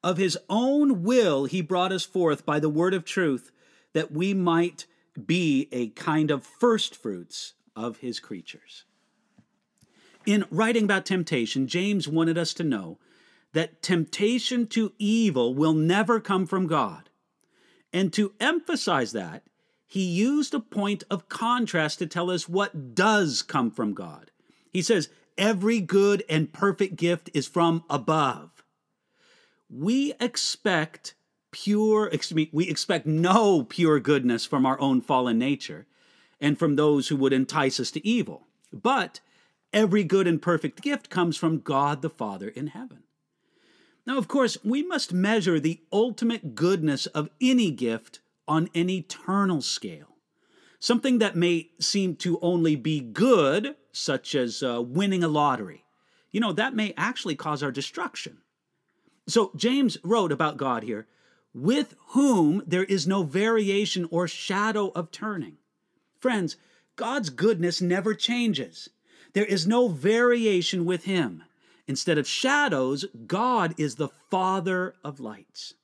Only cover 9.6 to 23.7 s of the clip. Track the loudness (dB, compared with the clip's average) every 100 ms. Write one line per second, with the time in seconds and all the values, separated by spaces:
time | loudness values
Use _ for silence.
9.6 | _ _ _ _ _ _ 2 2 2 0
10.6 | 2 2 2 2 2 -2 0 0 0 -2
11.6 | -2 -2 0 -2 -2 0 0 0 -2 -4
12.6 | -4 -4 -6 -16 _ _ _ _ _ -4
13.6 | -4 _ -2 0 0 0 0 0 -2 -2
14.6 | 0 0 -2 _ 0 2 2 2 0 2
15.6 | 2 4 2 2 2 0 2 0 2 -2
16.6 | 0 0 -2 -6 -20 _ _ _ _ _
17.6 | _ _ _ -2 0 0 -2 _ -2 0
18.6 | -2 -4 0 0 0 -4 -8 -12 _ _
19.6 | _ _ _ -4 -2 0 2 2 0 -4
20.6 | -6 -6 -4 -4 -6 -8 _ -6 -2 -2
21.6 | 0 0 -2 -4 -6 -4 -2 -4 -2 -2
22.6 | -2 -4 -8 2 4 4 2 -2 -2 -2
23.6 | -2